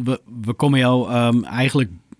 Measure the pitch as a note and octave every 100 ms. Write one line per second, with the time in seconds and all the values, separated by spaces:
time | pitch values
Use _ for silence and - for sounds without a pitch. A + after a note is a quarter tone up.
0 | B2 B2+ - A#2+ G#2+ A#2+ C#3+ C#3 B2+ B2+
1 | A2 A#2+ A#2+ A#2+ - A#2+ C3 C#3+ A2+ E2+
2 | - -